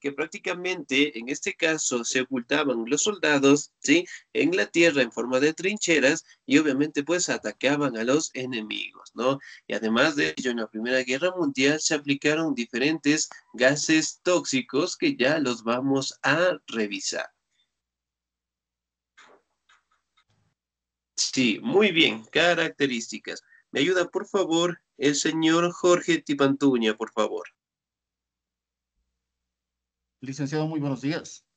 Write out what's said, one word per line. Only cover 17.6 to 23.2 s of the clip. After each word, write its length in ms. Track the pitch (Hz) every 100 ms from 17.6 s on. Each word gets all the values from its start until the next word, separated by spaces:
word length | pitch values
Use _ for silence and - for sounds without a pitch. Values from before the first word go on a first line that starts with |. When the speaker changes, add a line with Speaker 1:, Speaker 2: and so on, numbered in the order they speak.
| _ _ _ _ _ _ _ _ _ _ _ _ _ _ _ _ - _ _ _ _ _ _ _ _ _ _ _ _ _ _ _ _ _ _
Speaker 1:
Sí, 460 | - - - 123 95
muy 300 | 110 170 214
bien, 320 | 165 139 110
características. 1200 | - 147 170 165 160 - 139 120 - 104